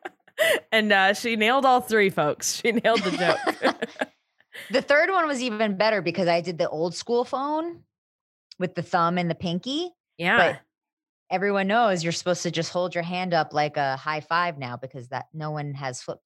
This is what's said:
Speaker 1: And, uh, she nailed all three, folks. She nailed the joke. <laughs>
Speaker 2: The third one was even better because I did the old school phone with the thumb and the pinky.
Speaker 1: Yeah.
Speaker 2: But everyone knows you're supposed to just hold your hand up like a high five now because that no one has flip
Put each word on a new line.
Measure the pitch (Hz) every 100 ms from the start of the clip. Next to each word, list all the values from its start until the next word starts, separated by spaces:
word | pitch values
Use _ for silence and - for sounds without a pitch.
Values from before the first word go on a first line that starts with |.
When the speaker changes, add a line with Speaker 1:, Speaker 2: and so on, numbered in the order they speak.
| - _ _ - 659 587 -
Speaker 1:
And, | 220 214
uh, | 202 190
she | 202 240 226
nailed | 214 269
all | 269 247
three, | 240 214 196
folks. | - 151 - - -
She | -
nailed | 277 214 226
the | 190
joke. | - 175 370 807 - - - - - -
<laughs> | _ _ _ _ - -
Speaker 2:
The | 226
third | - 285 349
one | 381 320
was | 277
even | 247 214 220 190
better | 214 214
because | 170 165 175
I | 170
did | 170 160
the | 170
old | 151 175 170
school | - 240
phone | 247 262 277 311 339 339 _ _ _ _ _ _ _ -
with | 180
the | 175
thumb | 165 180 170 180
and | 175
the | 160
pinky. | 180 175 240 285 359 _ _ -
Speaker 1:
Yeah. | 170 226 -
Speaker 2:
But | 143 _ _ _ _ _ _ -
everyone | 185 202 196 190
knows | 220 233 185
you're | 165
supposed | 160 - 175
to | 175
just | 160 165
hold | 180 180
your | 170
hand | 170 180 185
up | 170 156
like | 147 151 147
a | 139 135
high | 151 156
five | 147 170 175 147
now | 127 123
because | 127 139 123
that | 127 -
no | 156 151
one | 151 147
has | 139 135 123
flip | - -